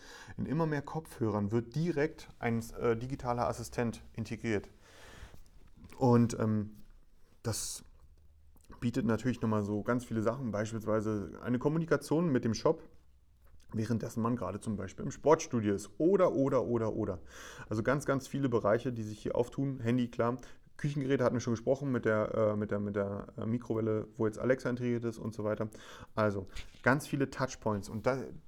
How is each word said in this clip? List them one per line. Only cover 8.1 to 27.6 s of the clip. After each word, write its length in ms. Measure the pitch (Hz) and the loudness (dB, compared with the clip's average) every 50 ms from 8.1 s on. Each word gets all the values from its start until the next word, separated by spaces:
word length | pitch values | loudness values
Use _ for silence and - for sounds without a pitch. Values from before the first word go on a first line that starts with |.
| - - - - - - - - - - - - - - | -20 -20 -20 -20 -20 -20 -20 -20 -20 -20 -20 -20 -10 -4
bietet 240 | - 117 113 135 113 | -2 -2 0 2 2
natürlich 360 | 117 113 107 - 127 117 - | 2 2 2 2 0 -2 0
nochmal 220 | - 113 110 107 104 | 0 0 2 2 2
so 200 | 101 104 104 98 | 0 -2 -2 0
ganz 220 | - 120 127 123 | 0 0 0 -2
viele 160 | - 117 113 | -2 -2 0
Sachen, 300 | 107 110 113 135 135 117 | 0 0 0 0 -2 -2
beispielsweise 880 | 101 101 110 104 110 113 101 110 107 110 101 110 110 104 98 78 53 50 | -2 -2 -2 -2 -4 -4 -2 0 0 2 2 0 -2 -2 -4 -6 -8 -8
eine 180 | - - 123 123 | -4 -2 0 0
Kommunikation 720 | 127 147 151 165 165 160 151 139 - - 143 156 180 170 | 2 2 2 0 2 2 2 0 2 2 0 2 2 4
mit 140 | 135 123 120 | 2 2 2
dem 100 | 120 107 | 0 0
Shop, 300 | - - - - - - - - - - - - _ - - - - - - - - - - | 2 2 2 2 2 -2 -16 -20 -20 -20 -20 -20 _ -20 -20 -20 -20 -20 -20 -20 -20 -16 -8
währenddessen 500 | - 110 110 107 117 107 - - - 113 | -4 -2 0 0 0 -2 -2 -4 -4 -2
man 140 | 110 117 127 | -2 0 0
gerade 240 | 117 104 90 95 104 | -2 -2 -4 -6 -6
zum 160 | - 110 104 | -6 -6 -6
Beispiel 300 | 95 98 95 - - - | -4 -6 -8 -8 -8 -8
im 60 | 143 | -8
Sportstudio 600 | - - - 139 160 160 - - - 120 107 104 101 | -8 0 4 6 6 6 4 2 -2 2 2 2 2
ist. 160 | 95 - - - - | 2 0 -6 -2 2
Oder, 360 | 151 170 196 196 185 151 98 | 4 4 6 6 6 4 4
oder, 320 | 117 135 139 135 127 110 | 4 2 4 4 2 2
oder, 280 | - 120 117 113 110 - | 2 2 2 2 0 0
oder. 260 | 113 107 101 92 87 - - - - - - - - - - | 0 0 -2 -2 -6 -8 -14 -16 -16 -16 -16 -14 -14 -8 -4
Also 140 | 117 110 107 | -2 0 2
ganz, 220 | 123 131 147 - | 2 2 2 2
ganz 220 | - 139 139 135 - | 0 0 0 -2 -4
viele 220 | - 143 139 131 | -2 0 0 2
Bereiche, 420 | 117 113 - 101 107 117 - 135 | 2 4 4 4 4 4 2 -2
die 120 | 120 113 110 | -4 -4 -6
sich 140 | 107 107 - | -6 -8 -6
hier 180 | - - - | -6 -2 0
auftun. 440 | - 123 - - - 139 139 135 123 | 0 0 0 0 -2 -2 -2 -2 -2
Handy, 320 | 117 117 120 127 123 117 | 0 2 2 4 2 0
klar. 260 | - - 117 120 123 131 - - - - - - - | 0 0 0 0 0 -2 -6 -12 -18 -20 -20 -20 -8
Küchengeräte 480 | - - 147 143 147 135 131 139 127 127 | -4 -4 -2 -2 0 0 2 2 4 4
hatten 120 | 120 113 | 4 4
wir 40 | 120 | 2
schon 140 | 110 120 117 | 2 0 0
gesprochen, 380 | 107 117 123 135 131 139 139 | 0 2 2 0 2 2 0
mit 120 | 127 117 104 | 0 2 2
der, 300 | 110 110 107 107 - - | 2 4 4 2 2 2
äh, 220 | - 113 104 104 | 2 2 2 2
mit 160 | 104 107 104 | 2 0 0
der, 80 | 104 104 | 0 -2
mit 160 | 104 101 101 | -2 -2 0
der, 320 | 104 101 101 101 101 98 98 - - | 0 -2 -2 -2 -6 -8 -10 -10 -6
äh, 80 | 104 | -4
Mikrowelle, 640 | 110 113 123 - - 117 110 110 110 110 107 - - - - | -2 -2 -2 -2 -2 -2 0 2 2 2 0 -2 -4 -2 0
wo 80 | 113 | 0
jetzt 140 | 110 107 - | 0 0 0
Alexa 300 | - 123 131 131 - 131 | 2 2 2 2 0 -2
integriert 360 | 123 120 123 120 120 120 117 | -2 -2 0 0 0 0 0
ist 140 | 117 113 - | -2 -4 -4
und 140 | - 117 107 | -6 -6 -6
so 100 | - 104 | -4 -2
weiter. 260 | 107 107 107 113 110 - - - - - - - - - | -2 0 -2 -2 -4 -6 -10 -16 -16 -16 -16 -18 -6 -2
Also 320 | - 107 107 98 101 92 - - - - - - - | 2 2 2 2 0 -4 -8 -8 -10 -10 -10 -12 0
ganz 260 | - 120 127 147 - - | 4 4 4 4 2 -2
viele 220 | - 139 139 - | -2 0 0 0
Touchpoints. 600 | - - 135 127 - - | 0 -2 -2 -2 -4 -4